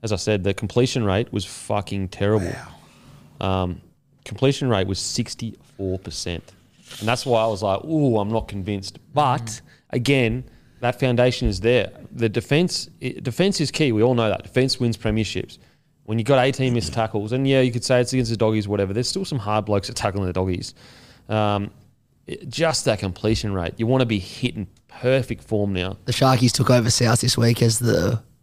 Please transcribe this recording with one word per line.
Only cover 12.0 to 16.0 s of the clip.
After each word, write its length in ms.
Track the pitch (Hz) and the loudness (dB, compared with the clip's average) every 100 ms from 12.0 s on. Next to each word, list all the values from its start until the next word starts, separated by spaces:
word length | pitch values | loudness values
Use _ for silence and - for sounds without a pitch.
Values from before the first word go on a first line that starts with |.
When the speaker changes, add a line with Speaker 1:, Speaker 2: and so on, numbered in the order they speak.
| - | -18
Speaker 1:
The 180 | - 117 | -2 0
defense, 600 | 107 - 143 175 - - - | 0 0 2 2 -2 -10 -10
i-, 140 | 131 - | -10 -8
defense 380 | - 117 185 196 | -8 0 0 2
is 100 | 143 | -2
key. 200 | - 151 | 0 2
We 120 | 107 | 4
all 100 | 117 | 4
know 160 | 123 110 | 4 2
that. 140 | 95 | 0
Defense 360 | - - 131 - | -2 0 0 2
wins 160 | 120 110 | -2 0
premierships. 600 | 110 110 104 - - - _ _ _ _ | 0 0 0 -4 -8 -14 _ _ _ _